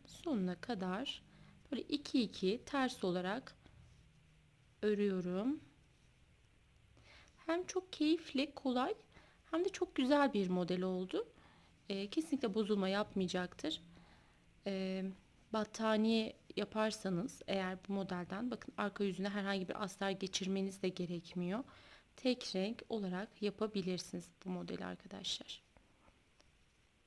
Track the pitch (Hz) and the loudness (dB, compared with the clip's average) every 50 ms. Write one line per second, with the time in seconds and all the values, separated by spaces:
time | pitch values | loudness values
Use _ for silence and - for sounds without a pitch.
0 | - - - - - 339 285 202 185 180 180 - - - 240 185 190 185 185 208 | -12 -20 -18 -10 -4 -2 0 2 2 0 0 -2 -4 -4 -4 -2 -2 -2 -2 -2
1 | 277 - - - - - - - - - - - - - 285 226 - - - 294 | -4 -6 -8 -8 -12 -20 -20 -20 -20 -20 -20 -20 -10 -6 -4 -4 -2 -2 -2 -2
2 | - - - 269 226 185 - - 196 185 214 240 - - - 277 262 247 254 - | -2 0 2 2 2 2 0 0 2 2 2 0 -2 -2 0 2 2 2 0 0
3 | - 185 175 180 180 185 208 262 - - - - - - - - - - - - | 0 0 2 2 0 0 -2 -4 -6 -10 -16 -20 -20 -20 -20 -20 -20 -20 -20 -20
4 | - - - - - - - - - - _ - - - - - - 214 208 202 | -20 -20 -20 -20 -20 -20 -20 -20 -20 -20 _ -20 -20 -20 -8 0 2 2 4 4
5 | 208 202 190 185 175 180 180 185 214 262 302 320 - - - - - - - - | 4 2 2 2 0 0 0 0 0 0 -2 -2 -6 -12 -20 -20 -20 -20 -20 -20
6 | - - - - - - - - - - - - - - - - - - - - | -20 -20 -20 -20 -20 -20 -20 -20 -20 -20 -20 -20 -20 -20 -20 -20 -20 -20 -20 -20
7 | - - - - - - - - - - 330 349 370 - - 370 370 - - - | -20 -20 -20 -20 -20 -20 -20 -8 -2 0 0 0 0 0 -2 -2 -4 -2 -2 2
8 | 302 302 330 330 - - - 254 277 - - - - 262 240 247 254 349 440 - | 4 4 4 4 2 -2 -2 -2 -2 -2 -4 -4 -2 0 2 2 2 2 0 -4
9 | - - - - - - - - - - - 330 370 381 - - 359 359 - - | -8 -16 -20 -20 -20 -20 -20 -20 -8 -4 0 0 0 0 0 -2 -4 -2 0 2
10 | 262 247 294 285 285 269 202 202 190 180 180 180 180 170 180 185 185 185 185 180 | 4 6 6 6 6 6 4 2 2 2 2 2 2 2 0 0 0 0 0 -2
11 | 185 185 - 381 480 - - - - - - - - - - - - - 196 196 | -2 -2 -2 -4 -4 -4 -10 -20 -20 -20 -20 -20 -20 -20 -20 -16 -8 -6 -4 -4
12 | 196 202 - 320 311 - 285 262 - 226 190 220 214 196 214 202 190 190 196 202 | -4 -2 -2 -2 0 0 0 0 0 0 2 2 2 4 4 4 4 4 2 2
13 | 214 208 - 202 185 170 - 180 180 180 - - - 311 320 - - - - - | 0 0 0 0 0 2 2 0 -2 -2 -4 -6 -4 -4 -4 -4 -8 -14 -20 -20
14 | - - - - - - - - - - - - - 202 196 190 190 190 190 190 | -20 -20 -20 -20 -20 -20 -20 -20 -20 -20 -20 -8 -4 -4 -2 0 0 0 -2 -2
15 | 190 190 190 - - - - - - - - 220 208 - - - 220 220 220 214 | -2 -4 -6 -8 -14 -20 -20 -20 -10 -4 -2 -2 -2 -2 -2 0 2 4 4 6
16 | 220 226 226 220 220 220 - - - - - - 208 202 - 214 220 220 208 - | 6 6 6 6 4 2 -4 -10 -16 -8 -4 -4 -4 -2 0 2 2 2 0 0
17 | - 190 185 170 208 269 - - - - 190 196 185 185 190 185 - - 196 196 | 0 0 2 2 0 -2 -4 -8 -4 -2 0 0 0 -2 -4 -6 -4 -2 -2 -2
18 | 190 190 185 180 175 - 185 202 240 247 233 214 - - - - 202 202 202 - | 0 -2 -2 -4 -4 -4 -4 -4 -4 -4 -4 -6 -8 -8 -4 -2 -2 -2 0 0
19 | 202 202 180 175 190 202 196 208 196 196 196 190 180 175 - - 202 185 - - | 0 0 0 0 -2 -2 0 0 0 0 0 0 -2 -2 -4 -4 -4 -6 -4 -2
20 | 202 196 190 190 196 190 - - 185 185 190 196 190 196 190 - - 185 185 - | -2 -2 0 0 -2 -4 -2 -2 0 0 0 2 0 0 -2 -2 -2 -2 -2 -2
21 | 180 165 180 170 - - - 185 175 175 196 233 285 - - - - - - - | -2 -4 -4 -6 -6 -6 -4 -4 -2 -2 -2 -4 -4 -8 -14 -20 -20 -20 -20 -20
22 | - _ _ - - 254 247 247 - - - 185 190 214 240 - - - 226 220 | -20 _ _ -2 2 2 2 2 0 -2 0 0 0 0 -2 -4 -6 -4 -4 -2
23 | 202 185 180 185 214 - - - 202 202 196 - 214 208 - 202 170 185 180 170 | -2 -2 -2 -2 -4 -6 -6 -4 -2 -2 0 0 -2 -2 0 0 0 0 -2 -2
24 | - - - 175 170 - - _ - 185 185 175 175 170 180 - - - - - | -4 -6 -8 -10 -10 -12 -16 _ -6 -6 -4 -4 -4 -4 -6 -6 -4 -6 -8 -8
25 | - 185 190 190 190 - - - - - - - - _ _ - - - _ _ | -10 -12 -12 -8 -6 -4 -6 -6 -6 -10 -14 -14 -16 _ _ -20 -20 -20 _ _
26 | - - - _ _ _ _ - - _ _ _ _ _ _ _ _ _ _ _ | -20 -20 -20 _ _ _ _ -20 -20 _ _ _ _ _ _ _ _ _ _ _
27 | _ | _